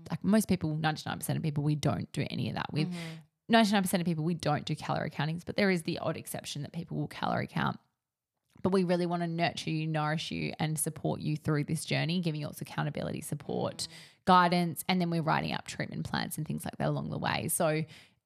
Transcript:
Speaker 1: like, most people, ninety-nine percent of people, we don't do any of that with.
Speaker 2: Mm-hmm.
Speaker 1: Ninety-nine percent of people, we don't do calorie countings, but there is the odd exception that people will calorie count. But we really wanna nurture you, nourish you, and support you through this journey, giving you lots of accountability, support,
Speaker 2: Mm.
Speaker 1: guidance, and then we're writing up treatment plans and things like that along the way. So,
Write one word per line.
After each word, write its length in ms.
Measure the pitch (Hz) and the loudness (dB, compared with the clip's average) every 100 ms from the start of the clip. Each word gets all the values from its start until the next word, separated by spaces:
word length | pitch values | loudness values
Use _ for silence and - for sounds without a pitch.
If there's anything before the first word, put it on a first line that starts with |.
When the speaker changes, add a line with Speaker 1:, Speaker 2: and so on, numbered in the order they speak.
| 165 | -8
Speaker 1:
like, 120 | 165 | -2
most 260 | 175 220 202 | 4 4 4
people, 280 | 180 156 156 | 2 0 0
ninety-nine 420 | 156 151 - - | 0 -2 -4 -6
percent 200 | - 135 | -2 0
of 40 | |
people, 220 | 165 143 | 0 0
we 120 | 147 151 | 2 2
don't 360 | 135 101 - | 2 0 -2
do 140 | - - | -4 -4
any 200 | - - | -2 -4
of 60 | - | -4
that 140 | - | -4
with. 140 | - 180 | -2 -2
Speaker 2:
Mm-hmm. 80 | 175 165 160 - _ - | -4 -8 -12 -18 _ 2
Speaker 1:
Ninety-nine 320 | 226 208 208 | 4 6 4
percent 180 | 185 190 | 2 2
of 20 | |
people, 180 | 170 160 | 2 0
we 120 | 156 | 0
don't 320 | 170 151 147 - | 0 0 0 -2
do 100 | 151 | -4
calorie 320 | - - - | -2 -2 -2
countings, 360 | - 151 165 | -2 -2 -4
but 120 | - - | -4 0
there 140 | 202 | 2
is 140 | 180 | 2
the 140 | 160 160 | 0 -4
odd 200 | - 147 | -4 -6
exception 420 | - - - 143 | -6 -8 -8 -8
that 140 | 143 | -8
people 240 | 170 - 147 | -8 -6 -4
will 100 | 147 | -4
calorie 380 | - - 58 - | -2 -2 0 -2
count. 340 | - 67 - _ _ _ _ _ _ _ - | -2 -2 -2 _ _ _ _ _ _ _ -4
But 120 | 190 | 2
we 100 | 190 | 4
really 220 | 180 175 175 | 4 2 2
wanna 220 | 175 170 | 0 -2
nurture 420 | 165 170 - - | 0 0 0 -2
you, 160 | 160 160 | -2 0
nourish 440 | 156 151 160 - | 2 2 0 -2
you, 220 | 165 151 - | -4 -4 0
and 200 | 156 156 | 0 0
support 420 | 160 - 156 - | -2 -2 -2 0
you 160 | - 151 | -2 -2
through 260 | - 147 | 0 0
this 220 | 143 160 - | 0 -2 -2
journey, 340 | 135 147 180 | 0 0 0
giving 220 | 170 151 | 0 -2
you 60 | 147 | -6
lots 120 | - | -8
of 80 | 151 | -8
accountability, 540 | - 151 - - - | -4 -2 -2 -4 -4
support, 560 | - 147 - - - - | -6 -6 -4 -2 -2 -4
Speaker 2:
Mm. 460 | - - - _ - | -8 -12 -20 _ 6
Speaker 1:
guidance, 580 | 180 175 175 170 147 - | 8 8 4 2 0 0
and 100 | 185 | 2
then 80 | 170 | 2
we're 140 | 165 | 2
writing 320 | 156 151 - | 2 2 0
up 120 | - - | -4 -6
treatment 380 | - - - | -8 -6 -6
plans 320 | 160 - 53 - | -4 -4 -4 -4
and 100 | 156 | -6
things 200 | 151 - | -6 -6
like 100 | - | -2
that 120 | 156 | -2
along 200 | 143 143 | -2 -2
the 100 | - | -4
way. 300 | - - - | -2 -2 -2
So, 360 | - 165 156 156 - - _ | 0 2 2 -2 -8 -20 _